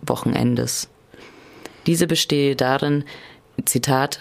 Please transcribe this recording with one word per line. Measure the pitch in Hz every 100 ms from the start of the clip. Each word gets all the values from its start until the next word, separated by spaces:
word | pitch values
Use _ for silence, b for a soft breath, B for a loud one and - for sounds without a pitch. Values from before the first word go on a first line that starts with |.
| -
Wochenendes. | - 117 - 120 120 123 - - _ _ B B B B B B B -
Diese | 170 175
bestehe | 165 - 147 139
darin, | 131 127 135 147 147 143 B B B _ -
Zitat, | - 123 139 131 143 -